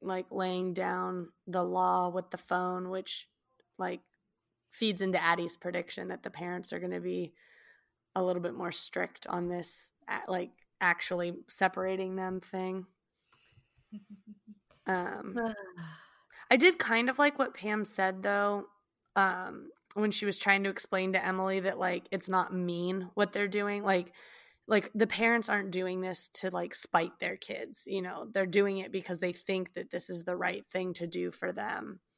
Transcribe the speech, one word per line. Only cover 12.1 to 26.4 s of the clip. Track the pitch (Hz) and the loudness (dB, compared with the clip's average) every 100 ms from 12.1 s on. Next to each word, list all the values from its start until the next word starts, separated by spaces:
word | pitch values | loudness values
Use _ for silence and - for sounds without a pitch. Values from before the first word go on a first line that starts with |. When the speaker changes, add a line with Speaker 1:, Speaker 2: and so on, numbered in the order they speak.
| 190 | -2
Speaker 1:
them | 185 185 | -2 -4
thing. | - 190 185 185 185 _ _ _ _ _ _ _ _ _ _ | -6 -4 -4 -4 -8 _ _ _ _ _ _ _ _ _ _
Speaker 2:
<laughs> | 208 - 202 - 202 - 208 _ _ - | -20 -18 -20 -20 -20 -20 -20 _ _ -2
Speaker 1:
Um, | 185 180 - - 220 226 | -2 -2 -6 -6 -4 -4
Speaker 3:
<sighs> | 208 190 180 160 - - _ _ - - | -6 -12 -14 -16 -16 -20 _ _ -14 4
Speaker 1:
I | 247 | 8
did | 349 - | 8 6
kind | - 226 247 | 4 4 4
of | 262 | 6
like | 294 285 | 6 4
what | 247 | 0
Pam | - 208 214 202 | -2 -2 0 0
said, | - 190 190 | 2 0 2
though, | 202 202 202 202 196 _ _ _ _ 202 | 0 2 2 2 -4 _ _ _ _ 4
um, | 190 180 185 - - - - 202 | 4 2 -6 -10 -14 -20 -8 0
when | 214 | 0
she | 202 208 | 2 0
was | 190 | 0
trying | 202 196 | 2 4
to | 196 | 2
explain | 196 - 190 190 | -2 -2 0 2
to | 190 180 | 2 2
Emily | 190 190 190 | 0 0 0
that, | 185 - | 0 0
like, | 185 180 - | 0 -2 -4
it's | 190 190 | -4 0
not | 190 - | 2 2
mean | 185 175 170 180 190 180 - | 0 -2 0 -2 -2 -2 0
what | 202 | 2
they're | 208 202 | 2 0
doing. | 208 202 202 | 0 0 0
Like, | 202 180 175 - - - - _ - | 2 2 0 -10 -20 -20 -20 _ 2
like, | 214 - | 2 2
the | 208 220 | 2 2
parents | - 226 233 220 | 4 4 4 2
aren't | 208 196 | -2 0
doing | 185 185 185 | -2 -2 -2
this | 185 175 - | -2 -4 -6
to, | - | -6